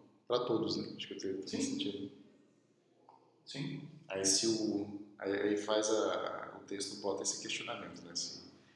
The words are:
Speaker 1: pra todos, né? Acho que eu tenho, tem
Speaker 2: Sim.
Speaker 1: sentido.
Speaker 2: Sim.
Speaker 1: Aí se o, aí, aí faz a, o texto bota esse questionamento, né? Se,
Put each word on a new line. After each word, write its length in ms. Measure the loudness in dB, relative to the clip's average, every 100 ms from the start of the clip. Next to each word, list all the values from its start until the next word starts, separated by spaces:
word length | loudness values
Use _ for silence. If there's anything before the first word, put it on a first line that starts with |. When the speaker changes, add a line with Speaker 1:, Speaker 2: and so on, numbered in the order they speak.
| -16 -12 2
Speaker 1:
pra 120 | 4 6
todos, 320 | 4 4 0
né? 160 | -2 -6
Acho 120 | -8
que 60 |
eu 40 | -4
tenho, 180 | -2 -2
tem 180 | -2 0
Speaker 2:
Sim. 100 | 0
Speaker 1:
sentido. 400 | 0 -2 -2 -6 -10 -20 -20 -20 _ _ _ _ _ -20 -20 -20 _ -10
Speaker 2:
Sim. 420 | -4 -4 -4 -8 -12 -6
Speaker 1:
Aí 160 | 2
se 240 | 4 6 4
o, 540 | 4 2 0 -2 -6 -12 -6
aí, 140 | 0
aí 240 | 2 4 2
faz 320 | 4 4 4
a, 680 | 4 4 2 0 -4 -6 -10
o 40 | -8
texto 360 | -6 -6 -2
bota 220 | -2 0
esse 180 | 0 -2
questionamento, 600 | -2 -4 -4 -6 -8 -10
né? 120 | -8 -4
Se, 260 | -4 -6 -14 -20 -20